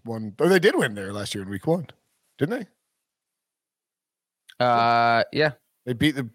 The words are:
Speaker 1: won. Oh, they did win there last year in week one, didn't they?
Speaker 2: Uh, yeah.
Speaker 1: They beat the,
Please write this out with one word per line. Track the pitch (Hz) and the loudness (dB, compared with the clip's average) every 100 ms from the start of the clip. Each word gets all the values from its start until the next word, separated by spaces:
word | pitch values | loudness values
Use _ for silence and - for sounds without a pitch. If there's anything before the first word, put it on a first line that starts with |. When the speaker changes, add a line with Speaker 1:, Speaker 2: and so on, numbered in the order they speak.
| 117 | -12
Speaker 1:
won. | 113 107 - | -10 -10 -2
Oh, | 165 | 4
they | 190 | 6
did | 202 330 | 6 4
win | 139 | 0
there | 104 95 | -4 -10
last | 104 101 | -8 -8
year | 104 | -8
in | 95 | -8
week | 98 156 | -6 -2
one, | 175 135 - _ _ _ - | -2 -4 -16 _ _ _ -6
didn't | 151 262 196 _ _ _ _ _ _ _ _ _ _ _ _ _ _ _ _ _ _ - | -4 -4 -10 _ _ _ _ _ _ _ _ _ _ _ _ _ _ _ _ _ _ -2
they? | 123 | 0
Speaker 2:
Uh, | 120 117 117 117 117 - | 2 2 2 2 2 0
yeah. | 143 151 - _ _ 123 | -2 -2 -4 _ _ -8
Speaker 1:
They | |
beat | 117 151 139 | 0 0 0
the, | 120 | -6